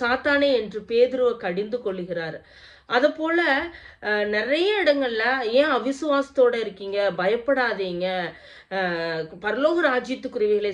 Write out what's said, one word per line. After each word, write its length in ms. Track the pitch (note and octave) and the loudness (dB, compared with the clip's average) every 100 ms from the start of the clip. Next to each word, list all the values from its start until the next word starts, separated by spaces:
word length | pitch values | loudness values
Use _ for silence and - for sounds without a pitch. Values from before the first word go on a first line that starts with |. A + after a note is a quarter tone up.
சாத்தானே" 520 | A#3+ B3+ D4 C#4+ C#4+ | 0 0 2 2 4
என்று 280 | B3 G#3 G#3+ | 2 0 -8
பேதுருவை 560 | G3+ A#3 B3 B3+ B3 A#3 | 0 4 4 4 0 0
கடிந்து 420 | G3 F3+ G#3+ A#3+ | -4 -4 -4 -4
கொள்ளுகிறார். 640 | G#3 F#3 F3+ E3+ D#3+ - - - - - - | -4 -6 -6 -6 -6 -10 -16 -20 -20 -20 -4
அதை 240 | A#3+ D4 | 2 2
போல, 560 | D4+ D#4+ E4 D#4+ C#4 E4+ - - - | 2 -2 0 2 0 -2 -10 -20 -10
ஆ, 200 | G#3 G#3 | -2 -2
நிறைய 600 | G#3 G#3 A3+ D4+ G4 G#4+ | 0 -2 0 2 2 2
இடங்கள்ல, 560 | D4+ C#4+ B3+ A3+ A#3 C4 | 2 2 0 0 0 0
"ஏன் 300 | A3 B3 D4+ | 2 2 4
அவிசுவாசத்தோட 800 | B3 B3 C4+ D#4 C#4 C#4 C4+ B3 | 2 -2 -2 0 0 0 4 4
இருக்கீங்க? 580 | A#3 G#3 F#3 G3 G3+ G3 F3 | 2 -4 -8 -6 -2 0 0
பயப்படாதீங்க, 1120 | F#3 A#3 B3+ B3+ A#3+ G3+ F#3 F3 F#3 F#3 E3 - - - - | 0 0 0 0 0 -2 -4 -2 -2 -2 -4 -10 -20 -20 -8
ஆ, 140 | F#3+ F3+ E3+ E3 E3 D#3+ F3+ | -4 -2 -2 -4 -4 -8 -6
பரலோக 420 | G#3 G#3+ D4+ E4+ | -4 0 2 2
ராஜ்யத்துக்குரியவைகளை 920 | D4+ B3 A#3 C4 B3+ A#3 G#3 G#3 G3+ | 2 0 -2 -6 -6 -2 2 2 0